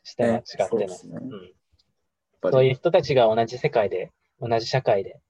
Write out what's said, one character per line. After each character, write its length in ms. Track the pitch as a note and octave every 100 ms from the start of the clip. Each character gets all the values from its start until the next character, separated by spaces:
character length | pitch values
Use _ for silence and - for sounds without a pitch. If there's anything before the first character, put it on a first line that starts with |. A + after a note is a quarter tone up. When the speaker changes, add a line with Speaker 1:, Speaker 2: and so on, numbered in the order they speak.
Speaker 1:
視 140 | - -
点 160 | A#2+
は 60 | A2+
違 20 |
っ 20 |
て 100 | - -
ね。 0 |
Speaker 2:
ね、 100 | F#2+
そ 100 | A2+
う 60 |
っ 60 | G2
す 180 | F2+ -
ね。 100 | -
Speaker 1:
う 40 | -
ん。 60 |
Speaker 2:
や 60 | G2+
っ 40 | F2+ _ _ _ _ _ _ _ _ _
ぱ 80 | F#2
り。 20 |
Speaker 1:
そ 100 | C3
う 40 | C3
い 60 |
う 20 |
人 180 | C3 F3
た 100 | F3+
ち 140 | C3+ C3
が 180 | A2+
同 120 | A2 A#2
じ 120 | B2
世 120 | D#3
界 200 | A#2+ G2+
で、 220 | F#2 - _ _ -
同 200 | A#2+ A2+
じ 80 | A2+
社 140 | C3+
会 240 | B2 G2+ F2+
で、 160 | -